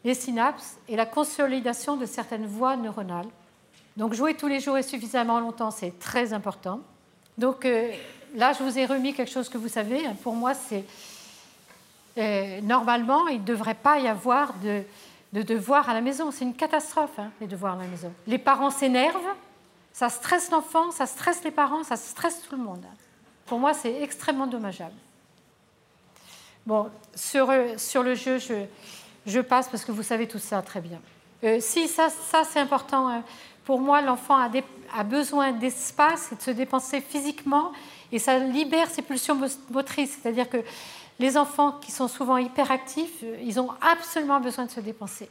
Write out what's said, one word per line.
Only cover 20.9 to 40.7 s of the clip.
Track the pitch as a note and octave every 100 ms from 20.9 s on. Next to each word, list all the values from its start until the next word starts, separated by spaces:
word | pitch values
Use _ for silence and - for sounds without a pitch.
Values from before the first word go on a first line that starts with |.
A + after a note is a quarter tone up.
ça | -
stresse | C4 - - E4+
les | D#4+
parents, | D4+ C#4+ D4+
ça | -
stresse | A#3 - - E4+ E4+ -
tout |
le | C4+
monde, | A3 F3+
hein. | F3+ G3+ _ _ _ _
Pour | - A#3+
moi, | C#4+
c'est | D4 A#3+ C4
extrêmement | C#4+ - - C4+ C4+
dommageable. | A#3+ G#3 F3+ E3+ G#3 _ _ _ _ _ _ _ _ _ _ _ _ - - - _
Bon, | A3 G#3+ G#3+ G#3+ -
sur, | - - C#4 C4
euh, | C4+ A#3+ A3
sur | - C4+
le | B3
jeu, | B3 C4 C4
je, | - G#3+ G3+ - - - - -
je | G#3 A3+
passe | B3+ B3+ C4
parce | A3+
que | -
vous | G#3+
savez | G#3 A3+ A3+
tout | G#3+
ça | - G3+
très | F#3+ G3
bien. | E3+ E3+ - - _ _
Euh, | A3+ A3+
si, | A3+ E4+ D#4+
ça, | D#4+ D#4+
ça | D#4+ - D#4+
c'est | D#4 D4+
important, | C#4 C4+ C4+ C4+ C4
hein. | A#3 A3+ - - -
Pour | - C4
moi, | C4+ C#4+
l'enfant | C#4 B3 - C4+
a | A#3+
des, | B3 C4+ - -
a | A3+
besoin | G#3 C#4 C#4 C#4+ C4+
d'espace | A#3 B3+ B3+ - - D4+ E4 -
et |
de | A3+
se | -
dépenser | A#3 C4 C4 B3+ C#4
physiquement, | C#4 D4 C#4 C#4+ C#4 C#4+ D#4+ - - - -
et | A#3
ça | C4+ C4
libère | C4 C4 D4 D#4+ E4
ses | -
pulsions | - C4 -
mo-, | C#4+ C4+ - -
motrices. | B3+ C4+ - C#4 -
C'est-à-dire | A#3+ A#3 B3
que | A3+ A3+